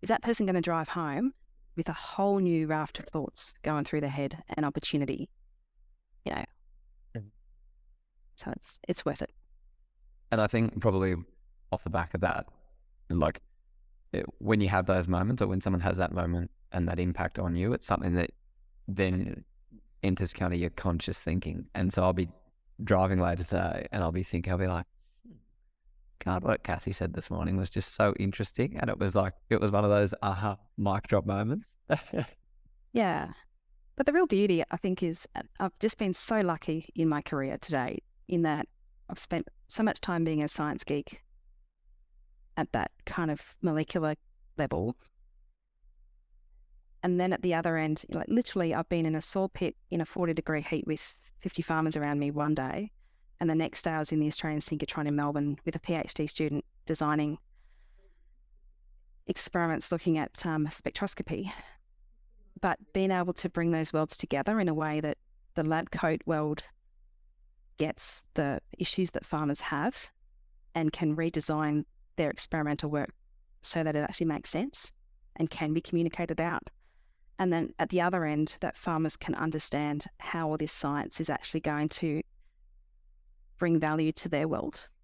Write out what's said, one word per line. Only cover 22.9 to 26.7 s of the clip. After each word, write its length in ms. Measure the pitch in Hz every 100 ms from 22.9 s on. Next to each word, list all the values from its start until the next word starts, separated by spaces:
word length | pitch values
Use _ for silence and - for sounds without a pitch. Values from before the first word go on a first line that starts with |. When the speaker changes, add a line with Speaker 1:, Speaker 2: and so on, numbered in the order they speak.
| 98 95 95
Speaker 2:
later 240 | 87 87
today 420 | 87 92 90 82 -
and 100 | 101
I'll 100 | 85
be 100 | 87
thinking, 300 | 90 87 87
I'll 60 | 90
be 80 | 92
like, 200 | 87 87 _ _ _ -
"Hmm, 80 | 196 _ _ _ _ _ - - -
God, 200 | - 92
what 180 | 90 110
Cassie 300 | -